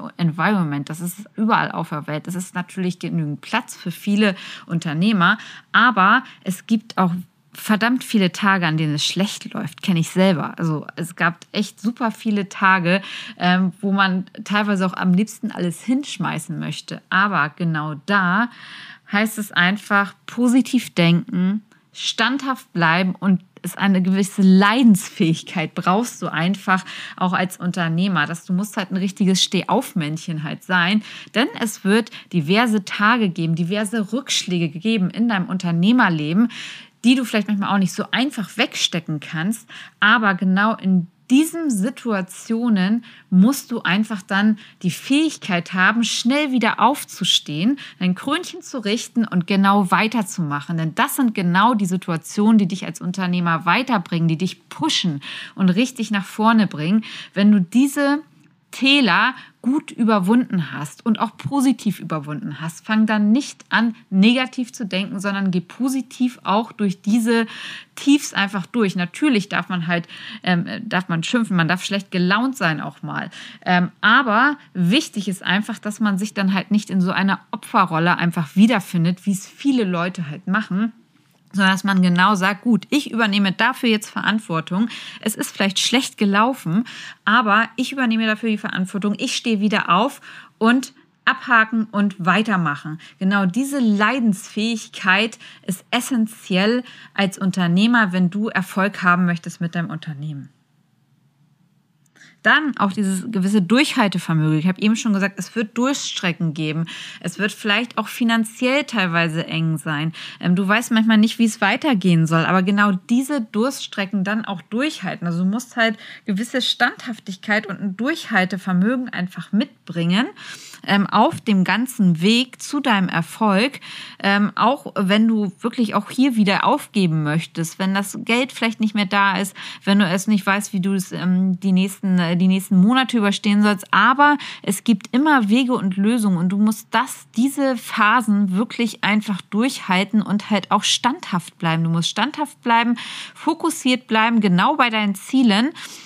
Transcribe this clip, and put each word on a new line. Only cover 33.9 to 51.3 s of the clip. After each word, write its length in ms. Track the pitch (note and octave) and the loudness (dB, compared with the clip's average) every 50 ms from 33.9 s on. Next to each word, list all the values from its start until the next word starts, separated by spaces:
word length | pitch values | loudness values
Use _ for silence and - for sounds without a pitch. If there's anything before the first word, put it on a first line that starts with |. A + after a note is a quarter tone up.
| A3 A3+ G3+ G3+ | -4 -4 -4 -4
Rückschläge 640 | G#3+ C4+ C#4 - - - - - F3+ F3 E3+ D3+ D3 E3+ | -4 -6 -4 -4 -4 -4 -2 -2 -2 -2 -2 -2 -4 -4
geben 300 | E3 A3 A3+ A3 F#3 F3 | -2 -2 0 0 0 -2
in 180 | - F#3+ A#3 | 0 -2 0
deinem 200 | A#3 G#3+ F#3 F3 | 0 0 -2 -2
Unternehmerleben, 1040 | - F#3 F#3 - F3 E3+ E3 F3+ G#3+ B3 B3+ A#3 F#3 E3 D#3 D3+ D3 E3+ G#3 A#3+ A3+ - - - - - - - - _ _ - | -4 -4 -4 -2 -2 0 2 2 4 4 4 4 4 2 0 -2 0 2 2 2 0 -2 -8 -16 -16 -16 -18 -20 -20 _ _ 2
die 100 | A#3 C4 | 2 4
du 100 | C4 B3+ | 2 2
vielleicht 220 | G#3+ - G#3+ G3+ | 0 -2 -2 -2
manchmal 260 | G#3+ G#3+ G3 G3 - | -2 -2 -2 0 0
auch 60 | G3 G3+ | 0 0
nicht 140 | F#3+ E3+ | 0 0
so 120 | - - - - | -2 -6 -6 -4
einfach 460 | - G#3 B3+ D4 - - F#3 - - | -2 -2 -2 -2 -4 -6 -8 -6 -2
wegstecken 640 | G#3+ A#3+ A3 - - - - - E3+ - - D#3 D3 | -2 -2 -2 -2 -4 -4 -4 -4 -6 -4 -4 -6 -6
kannst, 480 | - - - D#3+ E3 G3+ A3+ - - - - - - - - _ | -6 -8 -6 -4 -4 -4 -4 -6 -10 -16 -20 -20 -20 -20 -2 _
aber 340 | G3 G#3 A3+ B3 A3 G3 F#3+ | 4 4 4 4 2 0 0
genau 400 | F3 G3+ F#3 F#3 G3 G#3 A3 A3 | 2 2 2 2 4 2 2 0
in 320 | - - F#3+ F#3 F3+ E3 - _ _ _ - | 0 0 2 2 2 2 -2 _ _ _ 2
diesen 400 | B3 C#4 D#4+ D#4+ - E4+ E4 D4 | 4 4 4 2 -2 -4 -2 -2
Situationen 1300 | A#3 G3 F#3+ C4 C4+ - - A#3+ G#3+ F#3+ F#3 F#3 - - - - A3+ A3+ A#3+ A#3+ A3 F#3+ F3+ G3 A3 A#3+ - - - - - _ | -2 -2 -2 -4 -4 -6 -4 -4 -4 -4 -4 -6 -12 -14 -8 -6 -4 -2 0 2 2 2 2 2 0 -2 -2 -8 -16 -20 -6 _
musst 400 | F#3+ F#3 G3 B3 C#4+ - - - | 4 6 6 6 4 0 -4 -8
du 120 | A#3+ A3+ | -8 -4
einfach 400 | - D#3+ F3 G#3 A3 - A3+ F#3 | -2 0 0 0 0 -2 -6 -8
dann 360 | - - G3+ G3 G#3 A3 G#3+ G#3+ - - _ _ | -6 -2 0 2 2 2 2 0 -4 -14 _ _
die 80 | - F3 | -4 -4
Fähigkeit 800 | - - - - - D4+ D#4+ D#4 - - - - F#3 F3 E3+ - | -4 -4 -2 0 2 2 2 0 -2 -6 -4 -2 -2 -2 -2 -2
haben, 300 | F3+ F#3 F#3 G3+ G#3+ A#3 | 0 2 2 4 4 2
schnell 480 | A#3 G#3 - - - A#3 C4+ D4 D4+ C#4 | 0 0 -2 -2 0 0 0 2 0 0
wieder 300 | B3+ B3 A3 G#3+ - - | 0 2 2 2 2 2
aufzustehen, 1000 | G#3 A#3+ D4 - - - - - F#3+ - - - - - D3 D3+ F3+ A#3+ C#4+ C#4 - - - - | 2 2 2 0 -6 -12 -8 -4 0 0 0 0 0 -4 -4 0 0 0 0 -2 -6 -14 -8 -2
dein 160 | F#3 F#3 F3+ | -2 -2 -2
Krönchen 460 | - - C4 D4 F4 F4 - - F4+ | -2 -2 -2 -2 -2 -4 -8 -12 -14
zu 160 | - - - C4 | -14 -10 -10 -6
richten 460 | G#3 G3+ G#3+ A#3 - - - A#3 A3 | -2 -2 -2 -2 -4 -4 -2 -2 -2
und 220 | - - F3+ E3 | 0 0 -2 0
genau 440 | - G3+ F#3+ G3 G3 G3+ G#3 G3 F3+ | 2 2 4 4 4 4 4 4 2
weiterzumachen. 840 | F#3+ F3 G#3 A3 A#3 A#3 G3 - - - E3 C#3+ C#3+ C#3+ C#3 - E3+ | 2 2 2 2 0 -2 -4 -4 -4 -6 -4 -4 -4 -6 -4 -4 -4
Denn 180 | E3 D#3+ D#3+ D3 | -4 -4 -2 0
das 220 | - B3 C#4 - | 0 -2 0 0
sind 180 | - C4+ A#3 | 0 0 0